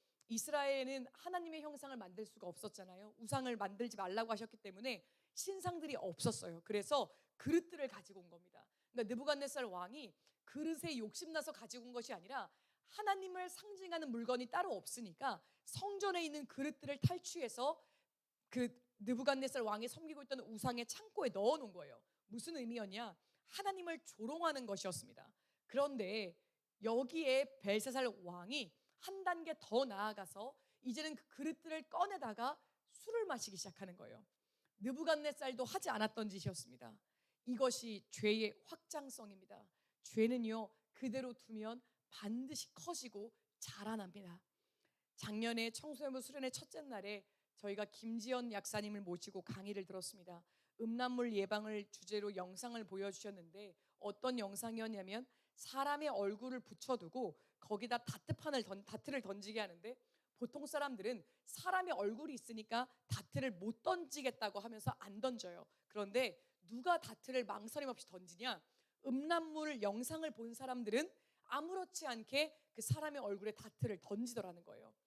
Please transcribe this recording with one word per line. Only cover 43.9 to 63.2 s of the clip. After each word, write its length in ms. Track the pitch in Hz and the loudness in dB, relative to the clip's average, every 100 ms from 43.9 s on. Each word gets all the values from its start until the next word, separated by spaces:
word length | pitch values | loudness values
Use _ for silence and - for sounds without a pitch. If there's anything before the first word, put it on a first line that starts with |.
| 220 185 202 185 175 _ _ _ _ _ _ _ - | -4 -4 -10 -12 -14 _ _ _ _ _ _ _ -10
작년에 540 | - 214 233 233 226 | -2 2 4 4 2
청소년부 500 | 226 302 262 285 262 | 0 -8 -4 -2 -2
수련회 300 | 240 285 262 | -4 -2 -2
첫째 320 | 254 - 330 | -2 -8 -10
날에 420 | 285 220 202 208 - _ _ - | -8 -6 -4 -6 -8 _ _ -8
저희가 280 | 208 202 208 | -4 -2 -2
김지연 680 | - 226 226 220 247 240 | -4 -4 -2 0 0 0
약사님을 480 | 202 - 214 208 208 | -4 -2 -2 -2 -4
모시고 400 | 185 175 - 190 | -4 -4 -4 -8
강의를 420 | - 196 202 202 | -6 -6 -4 -4
들었습니다. 600 | 185 190 180 202 175 175 - _ _ - | -4 -6 -6 -8 -12 -14 -14 _ _ -4
음란물 520 | 226 233 254 247 240 | 0 2 2 4 4
예방을 540 | 208 196 208 214 214 202 | 4 4 2 0 -4 -4
주제로 440 | - - 208 202 | -12 -4 -2 0
영상을 480 | 190 180 185 240 233 | -2 -6 -6 -6 -6
보여주셨는데 880 | 196 190 196 190 208 196 165 190 202 170 _ - | -6 -4 -4 -4 -8 -10 -14 -14 -16 -16 _ -6
어떤 400 | 208 202 254 247 | -4 0 2 2
영상이었냐면 880 | 202 196 226 226 220 208 190 214 254 _ _ | 0 -2 -2 -2 -2 -2 -2 -4 -6 _ _
사람의 540 | - - 262 277 294 302 | -16 -6 2 2 4 2
얼굴을 520 | 208 196 208 254 254 | 4 2 0 -2 -4
붙여두고 800 | - - - 247 165 254 214 - _ _ | -6 -6 0 0 0 -2 -2 -4 _ _
거기다 380 | - 208 233 240 | -4 -2 2 0
다트판을 640 | - - - - 311 269 | 0 -6 -2 -2 2 2
던-, 200 | 196 196 | 2 -6
다트를 380 | - 220 - 269 | -8 -8 -2 -2
던지게 380 | 196 196 202 214 | -2 -6 -4 -2
하는데 340 | 196 170 208 247 _ _ _ - | -2 -6 -10 -10 _ _ _ -6
보통 300 | 240 285 285 | -4 -4 -2
사람들은 560 | 294 285 233 208 240 - _ | 0 0 0 -2 -4 -6 _
사람의 480 | - - 370 370 359 | -14 -4 2 4 4
얼굴이 400 | 311 202 226 311 | 2 2 0 -4
있으니까 540 | 254 - 226 214 233 254 _ - | -6 -8 -8 0 0 0 _ -4
다트를 440 | - | -4